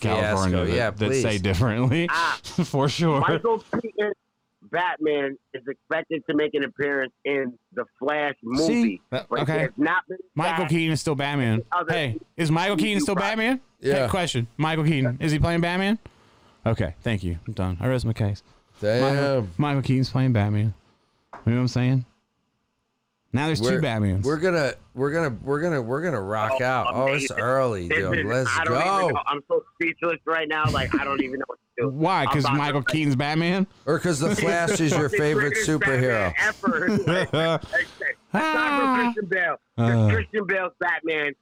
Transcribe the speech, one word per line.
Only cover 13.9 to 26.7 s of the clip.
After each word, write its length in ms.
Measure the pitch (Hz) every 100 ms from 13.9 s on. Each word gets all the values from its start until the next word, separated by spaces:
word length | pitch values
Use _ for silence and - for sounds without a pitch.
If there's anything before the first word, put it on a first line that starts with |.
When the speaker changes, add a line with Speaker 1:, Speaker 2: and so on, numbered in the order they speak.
| 139
Speaker 1:
Hey, 60 | 120
question. 380 | 190 175 127 117 -
Michael 260 | 156 160
Keaton, 340 | 151 151 131 127
is 100 | 160
he 80 | 151
playing 220 | 170 170
Batman? 360 | 170 180 196 220 - _ _ _ _ _ 113
Okay, 300 | 113 90 -
thank 200 | 120 107
you. 140 | 90 82 -
I'm 60 |
done. 240 | 104 92 87
I 80 | 127
rest 160 | 131
my 80 | 117
case. 320 | 113 104 101 - _ _ -
Speaker 2:
Damn. 200 | 104 117 135 139
Speaker 1:
Michael, 320 | 143 135 101 85
Michael 240 | 147 139
Keaton's 260 | 127 131 127
playing 240 | 135 131
Batman. 400 | 113 104 104 110 - _ _ _ _ _ - -
You 60 |
know 20 | 120
what 60 |
I'm 60 | 123
saying? 360 | 123 123 131 123 _ _ _ _ _ _ _ _ _ _ _ _
Now 140 | 117 151
there's 140 | 156
Speaker 2:
We're, 180 | 113 -
Speaker 1:
two 60 | 147
Batmans. 380 | 110 104 95
Speaker 2:
we're 140 | 95 156
gonna, 360 | 180 170 135 - -
we're 180 | 123 143
gonna, 180 | 160 156 107
we're 180 | 127 143
gonna, 200 | 175 151
we're 200 | 113 135
gonna 180 | 180 123
rock 320 | 95 107 110 131
Speaker 3:
Oh, 40 |
Speaker 2:
out. 240 | 127